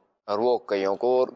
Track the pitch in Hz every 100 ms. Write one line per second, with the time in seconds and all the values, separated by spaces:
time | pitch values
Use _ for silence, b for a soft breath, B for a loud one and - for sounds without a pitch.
0 | _ _ - 104 120 120 - 101 98 98
1 | 120 127 127